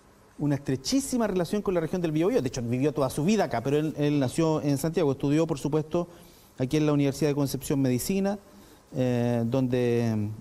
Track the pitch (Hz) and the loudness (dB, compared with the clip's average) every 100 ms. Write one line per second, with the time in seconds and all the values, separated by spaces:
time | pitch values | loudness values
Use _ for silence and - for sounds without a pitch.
0 | - - - - 147 139 143 131 - 269 | -20 -20 -20 -4 -2 -2 -2 -4 -2 -2
1 | - 247 214 185 165 208 196 175 160 185 | 0 -2 0 0 -2 -2 0 -2 -2 -2
2 | 170 156 175 254 127 135 117 123 147 143 | 0 2 2 2 0 -4 -2 0 0 0
3 | 131 - 156 214 160 131 131 147 156 143 | -2 0 0 2 2 0 0 0 0 0
4 | 147 147 123 - 160 156 143 139 160 175 | 0 2 0 2 2 2 0 0 0 0
5 | 147 131 143 151 165 143 147 156 151 175 | 0 0 0 2 0 -2 -2 -2 0 -4
6 | 175 - - - - - 131 151 151 147 | -4 -10 -20 -20 -16 -6 -2 2 2 2
7 | 139 131 151 143 135 127 - 139 131 123 | 2 2 0 0 0 -2 -2 0 2 0
8 | - 196 196 202 - - - - - 139 | 0 0 0 -4 -10 -20 -20 -20 -10 -2
9 | 127 120 120 120 117 135 127 123 123 120 | 0 2 2 0 0 0 2 2 2 2
10 | 117 110 104 107 | 2 0 -4 -6